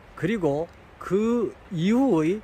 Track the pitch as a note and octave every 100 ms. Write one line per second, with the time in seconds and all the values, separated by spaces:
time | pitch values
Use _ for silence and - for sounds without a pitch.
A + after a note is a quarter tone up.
0 | - - E3 A3+ D#3 C#3+ E3+ - - -
1 | - F#3+ A3 A#3+ G3+ - - E3+ F3+ A#3
2 | C#4 E3 D#3 G#3+